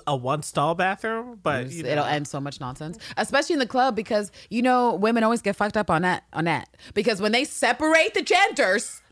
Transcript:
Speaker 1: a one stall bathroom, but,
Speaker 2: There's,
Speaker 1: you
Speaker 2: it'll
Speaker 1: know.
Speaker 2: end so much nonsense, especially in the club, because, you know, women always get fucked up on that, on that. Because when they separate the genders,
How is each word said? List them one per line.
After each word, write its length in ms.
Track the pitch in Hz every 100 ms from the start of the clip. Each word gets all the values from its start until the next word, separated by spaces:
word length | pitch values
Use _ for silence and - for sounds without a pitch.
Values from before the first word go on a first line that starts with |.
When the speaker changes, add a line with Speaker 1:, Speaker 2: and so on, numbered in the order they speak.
| -
Speaker 1:
a 80 | 135
one 260 | 127 151
stall 320 | - 160 151
bathroom, 680 | 170 185 202 220 226 247 220
but, 140 | 165 135
Speaker 2:
There's, 160 | 127 165
Speaker 1:
you 80 | 131
Speaker 2:
it'll 200 | 147 139
Speaker 1:
know. 40 |
Speaker 2:
end 180 | 151 143
so 120 | 143
much 200 | 143 -
nonsense, 380 | 127 127 156 208 - -
especially 360 | 214 269 -
in 60 | 302
the 80 | 240
club, 280 | 254 262 220
because, 360 | 196 208 202 - -
you 140 | 233
know, 320 | 254 254 240 180
women 280 | 214 233
always 200 | 220 233
get 120 | 202 190
fucked 220 | 208 214
up 140 | 202
on 100 | 160
that, 220 | 180 170 -
on 120 | - 165
that. 300 | 139 - _ - 208
Because 260 | 220 190
when 120 | 214
they 100 | 240
separate 720 | 302 - 240 247 311 320 - 392
the 80 |
genders, 760 | - 370 403 - - 196 - - _